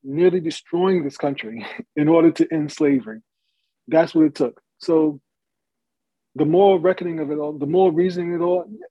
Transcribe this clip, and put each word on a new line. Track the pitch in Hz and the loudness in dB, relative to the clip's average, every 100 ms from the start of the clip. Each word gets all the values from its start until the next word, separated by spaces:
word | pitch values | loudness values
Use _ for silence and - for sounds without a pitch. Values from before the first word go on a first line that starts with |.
nearly | 135 143 180 180 | -8 0 2 2
destroying | 165 - _ 170 185 185 | -6 -10 _ -2 0 0
this | 143 - | -2 -4
country, | 147 139 110 117 101 - | -6 -6 -10 -12 -14 -16
<laughs> | - - | -10 -2
in | 151 | 4
order | 165 165 | 6 4
to | 160 165 | 2 -2
end | 160 151 | -2 -4
slavery. | - 147 139 110 110 _ _ _ _ _ _ - | -2 0 0 -2 -14 _ _ _ _ _ _ 0
That's | 160 165 165 | 0 2 2
what | 156 | 2
it | 147 | 2
took. | 127 - _ _ | -4 -4 _ _
So | - 160 156 143 _ _ _ _ _ _ _ _ _ _ _ | 0 2 2 -4 _ _ _ _ _ _ _ _ _ _ _
the | 131 151 | -4 2
moral | 175 196 190 | 4 4 4
reckoning | 165 180 175 165 | 0 -2 -6 -6
of | 147 | -6
it | 151 | -6
all, | 147 | -6
the | 151 143 | -6 -2
moral | 180 190 | 2 2
reasoning | 160 185 175 170 | 2 -2 -2 -6
of | 170 | -4
it | |
all | 175 180 175 214 - | -2 -2 -4 -16 -20